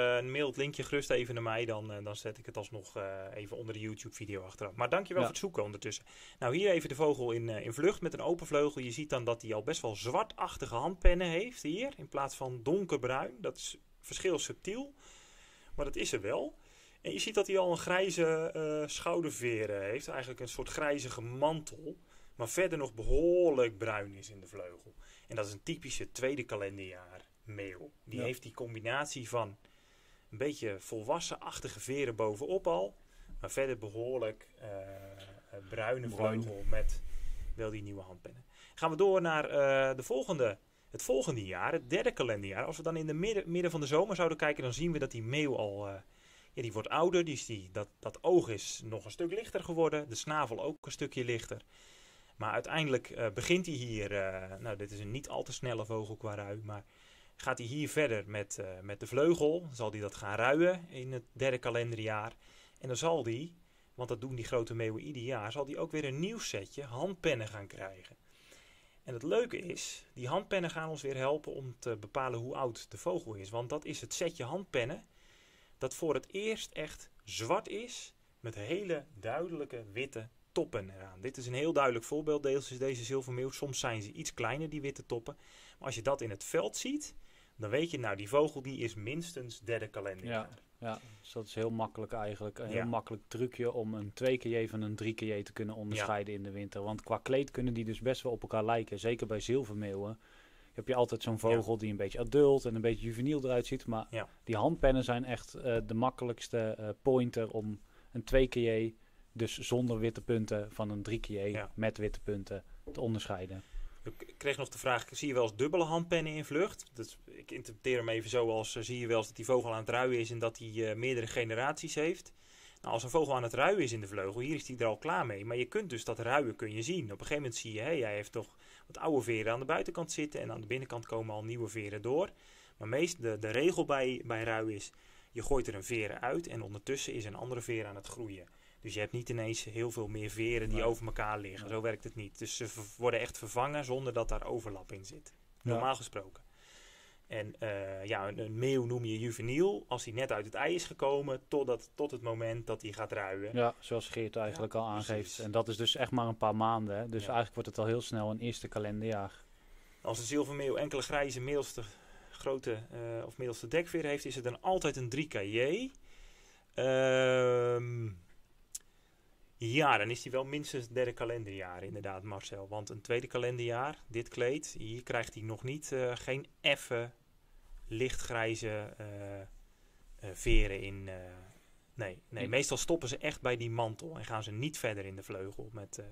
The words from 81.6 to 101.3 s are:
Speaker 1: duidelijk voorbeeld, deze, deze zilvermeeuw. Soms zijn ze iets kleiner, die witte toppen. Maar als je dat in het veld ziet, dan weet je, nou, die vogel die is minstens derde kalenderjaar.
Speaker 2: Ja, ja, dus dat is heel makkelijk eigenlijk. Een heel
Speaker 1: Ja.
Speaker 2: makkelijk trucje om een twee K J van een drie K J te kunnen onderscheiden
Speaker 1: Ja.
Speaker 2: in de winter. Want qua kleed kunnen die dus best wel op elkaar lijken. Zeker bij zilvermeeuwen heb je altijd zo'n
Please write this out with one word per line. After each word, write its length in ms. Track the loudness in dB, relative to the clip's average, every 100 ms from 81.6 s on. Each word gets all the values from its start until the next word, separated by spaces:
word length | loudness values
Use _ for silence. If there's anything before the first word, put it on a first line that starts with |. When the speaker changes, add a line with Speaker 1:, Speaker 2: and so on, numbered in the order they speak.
| 4
Speaker 1:
duidelijk 320 | 6 6 4
voorbeeld, 380 | 0 0 2 2
deze, 360 | 2 2 0 -2
deze 260 | -2 -2
zilvermeeuw. 460 | -2 -2 -2 -4 -4
Soms 280 | -4 -4 -2
zijn 240 | -2 -2
ze 100 | -6
iets 220 | -8 -8
kleiner, 340 | -2 -2 0 -4
die 120 | -4
witte 260 | -4 -6 -4
toppen. 280 | -4 -4 -12 -18 -20 -20 -10
Maar 80 | -6
als 80 |
je 80 | -2
dat 180 | 0 0
in 100 | -2
het 140 | -6
veld 320 | 0 0 0 -2
ziet, 380 | -4 -4 -6 -14 -18 -20 -20 -8
dan 140 | 0
weet 200 | 2 2
je, 80 | 0
nou, 180 | -2 -2
die 120 | 2
vogel 340 | 4 4 0
die 160 | -8 -4
is 160 | -4
minstens 640 | -4 -6 -6 -6 -8 -10 -10
derde 280 | -2 -2 -2
kalenderjaar. 600 | -6 -6 -6 -4 -4 -4 -12 -20 _
Speaker 2:
Ja, 80 | -6
ja, 120 | -6 -10 -20
dus 120 | -12
dat 140 | -10 -6
is 80 |
heel 160 | -2 0
makkelijk 420 | 0 -2 -4 -6
eigenlijk. 460 | -2 -4 -2 -6 -6
Een 80 | -2
heel 100 | -2
Speaker 1:
Ja. 80 |
Speaker 2:
makkelijk 380 | 0 -2 -2 -8 -8
trucje 440 | -2 -2 0 -2
om 220 | 0 -2
een 180 | -4 -6
twee 240 | 0 2 4
K 40 |
J 220 | 2 0 0
van 140 | -2
een 120 | -4 -2
drie 180 | -2
K 60 | -2
J 220 | -2 -2
te 100 | -4
kunnen 220 | -6 -6
onderscheiden 580 | -4 -4 0 2 2 0
Speaker 1:
Ja. 60 | -6
Speaker 2:
in 60 |
de 60 | -6
winter. 320 | -8 -8 -4
Want 200 | -4 -4
qua 160 | -2 -2
kleed 320 | 4 2 2
kunnen 240 | 0 0
die 100 | 0
dus 160 | -2 0
best 220 | 0 0
wel 100 | -2
op 100 | -4
elkaar 220 | 0 2
lijken. 340 | 4 2 0 -2
Zeker 280 | 0 0 0
bij 140 | -2
zilvermeeuwen 800 | 2 2 2 -4 -4 -4 -4 -8 -14 -20 -20 -20 -14
heb 160 | -8 0
je 60 |
altijd 280 | 4 4 2
zo'n 100 | 0